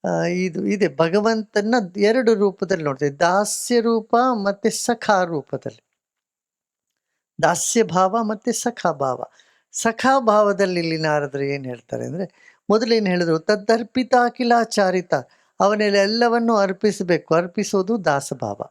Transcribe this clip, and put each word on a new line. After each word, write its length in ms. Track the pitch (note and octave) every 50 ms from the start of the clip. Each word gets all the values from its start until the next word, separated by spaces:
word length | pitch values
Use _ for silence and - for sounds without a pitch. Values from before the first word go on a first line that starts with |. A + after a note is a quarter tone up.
| -
ಆ, 200 | F#3 F3 E3 E3
ಇದು 400 | E3+ F3 F3+ F#3 F#3 D#3+ F#3+ F#3+
ಇದೆ. 300 | G3+ G3+ G3 G3 E3 C#3
ಭಗವಂತನ 800 | C#3 E3 E3 E3+ G#3 G#3 A3+ A3+ A3 G#3+ _ _ G#3 G#3 A3 A#3 B3+ G#3 E3+ -
ಎರಡು 360 | G#3 G3+ G#3 A3+ C4 B3+ A3 A3+
ರೂಪದಲ್ಲಿ 500 | G3 G#3 G3+ F#3+ _ G3 E3 F#3+ F3+ D#3
ನೋಡ್ತೇವೆ, 360 | D3 C3+ C3 D3 C#3+ C#3 C#3+
ದಾಸ್ಯ 600 | F3 E3+ F3+ G3 G#3 G#3 - - - - B3 A#3+
ರೂಪ 360 | A3 A#3 A#3 A3+ A3 _ - A#3 B3 C4 B3 G#3+ G3
ಮತ್ತೆ 260 | G3 G3 G3+ - A3+
ಸಖಾ 540 | G#3+ - - - A#3+ A3+ - - G#3 F#3 F3+
ರೂಪದಲ್ಲಿ. 640 | E3+ E3+ D3 C3+ _ - B2+ _ - - _ _ _ _ _ _ _ _ _ _ _ _ _ _ _ _ _ _ _ _ _ _ _ _ _ _ _ _ _ _ _ _ - D3+
ದಾಸ್ಯ 400 | D#3 F3 E3+ - - - A#3 A3
ಭಾವ 400 | E3+ D#3+ F#3 F#3+ F#3+ F#3+ A#3 A3+
ಮತ್ತೆ 280 | G#3 A3 G#3 _ B3
ಸಖಾ 400 | A3+ - - B3 A#3+ - - F3+
ಭಾವ. 320 | D#3 C#3+ C#3+ C3 B2+ - - - _ _ _ _ _ _ _ _
ಸಖಾ 480 | _ - - A3+ A3+ - - B3+ C4+ C4+
ಭಾವದಲ್ಲಿ 600 | B3 A3 G#3 G#3+ G#3+ G3+ G3+ F3+ G3 F#3 F#3 F3
ಇಲ್ಲಿ 180 | E3+ E3 D#3+
ನಾರದರು 440 | D#3+ D#3 D#3 D3+ D3 C#3+ C3+ B2+ C#3
ಏನ್ 240 | C#3 C#3 C#3+ C#3 C3+
ಹೇಳ್ತಾರೆ 400 | B2+ B2 A#2 _ _ B2 A#2+ A#2+
ಅಂದ್ರೆ, 500 | B2 C3+ F3 G3 - _ _ _ - _ _ _ -
ಮೊದಲೇನ್ 380 | G3+ A3 A#3 A3+ A#3 A3+ G#3
ಹೇಳಿದ್ರು? 320 | F#3+ F3+ F3+ F3 E3 D#3+ D#3+
"ತದ್ದರ್ಪಿತ 760 | D#3 - G#3+ G#3 G3+ - A3+ A3+ A#3 - _ B3+ B3+ B3+ - B3 A#3+
ಅಖಿಲಾಚಾರಿತ", 880 | A#3+ A#3+ - B3+ A#3+ A#3+ A#3 A3+ A3+ - G#3+ G3+ F#3 F3+ F#3 F3+ _ - C#3 B2+ _ _ _ _ _ _ _
ಅವನಲ್ಲಿ 400 | F#3+ G3+ G#3+ G#3 G#3+ G#3 G3+ G3+
ಎಲ್ಲವನ್ನೂ 560 | G3 G3+ A3 A#3 A#3+ A#3 A3+ A#3+ A#3 A#3 A3+
ಅರ್ಪಿಸಬೇಕು, 800 | G#3 G3 F#3 F#3 F#3 - G#3+ G3+ - F#3+ F3 F3+ D#3+ - _ D#3+
ಅರ್ಪಿಸೋದು 680 | E3 F3 F#3 - - G3+ - - G3 F#3 F3+ A3+ A#3 F3
ದಾಸಭಾವ. 520 | D#3+ D3 C#3 - - C#3+ B2 - G#2+ G2+ - - -